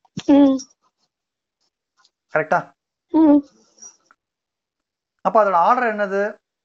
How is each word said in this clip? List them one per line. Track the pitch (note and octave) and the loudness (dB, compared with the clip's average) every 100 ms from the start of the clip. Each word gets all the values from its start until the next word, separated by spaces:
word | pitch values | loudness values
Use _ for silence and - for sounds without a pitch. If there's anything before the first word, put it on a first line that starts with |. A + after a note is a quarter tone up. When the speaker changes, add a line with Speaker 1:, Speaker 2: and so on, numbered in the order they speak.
| _ - - | _ -10 2
Speaker 1:
ம். | C#4+ C#4 C4 - _ _ _ _ _ _ _ _ _ _ _ _ _ _ _ _ | 4 4 0 -8 _ _ _ _ _ _ _ _ _ _ _ _ _ _ _ _
Speaker 2:
கரெக்டா? | D#3 D3+ F3 - _ _ _ _ | -8 -4 -4 -6 _ _ _ _
Speaker 1:
ம். | D#4 D#4 D4 C#4+ _ _ _ - _ _ _ _ _ _ _ _ _ _ _ _ _ | 0 2 2 -2 _ _ _ -20 _ _ _ _ _ _ _ _ _ _ _ _ _
Speaker 2:
அப்ப | F#3 A3 | -2 0
அதோட | G3+ F3+ | 0 0
ஆர்டர் | F3+ B3 A#3+ | 0 0 -4
என்னது? | G#3 G3+ G3 G#3 - _ _ | -6 -6 -4 -6 -10 _ _